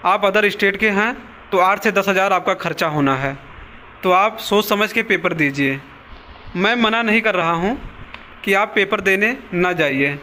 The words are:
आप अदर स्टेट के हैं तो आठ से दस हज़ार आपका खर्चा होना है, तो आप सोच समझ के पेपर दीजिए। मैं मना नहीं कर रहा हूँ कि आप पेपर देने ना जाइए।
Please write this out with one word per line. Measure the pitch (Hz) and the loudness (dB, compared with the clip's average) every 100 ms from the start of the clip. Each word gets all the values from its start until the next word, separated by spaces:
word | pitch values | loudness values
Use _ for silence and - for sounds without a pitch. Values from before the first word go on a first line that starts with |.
| 180 | 0
आप | 196 202 | 0 2
अदर | 202 208 | 2 0
स्टेट | - 196 196 | 2 -2 2
के | 220 | 0
हैं | 196 220 262 - - - | 2 0 -4 -14 -20 -4
तो | 190 | 2
आठ | 185 196 | 2 2
से | 226 | 0
दस | 202 196 | 0 0
हज़ार | 185 196 | 0 2
आपका | 185 180 | 0 0
खर्चा | 185 175 151 165 | -2 -4 -2 -2
होना | 151 139 131 | 0 0 0
है, | 139 139 - - - - - - | -2 -8 -16 -20 -20 -20 -20 -6
तो | 190 | 2
आप | 180 208 220 | 4 2 -2
सोच | - 202 214 | 0 0 2
समझ | 202 214 | 0 0
के | 233 | -2
पेपर | 226 185 175 | 0 0 0
दीजिए। | 165 143 139 139 135 - - - - - - - - | 0 0 2 -2 -2 -10 -20 -20 -20 -20 -20 -10 -2
मैं | 202 240 | 0 2
मना | 226 226 | 2 2
नहीं | 233 220 | 2 2
कर | 220 185 | 2 0
रहा | 165 | 0
हूँ | 170 185 269 - - - - - - - | 0 -2 -4 -8 -16 -18 -20 -20 -10 0
कि | |
आप | 196 214 214 | 0 2 0
पेपर | 196 214 | 0 0
देने | 190 190 214 262 - | 2 2 2 -2 -6
ना | 180 180 | 0 0
जाइए। | 175 147 135 139 143 | 2 0 2 0 -2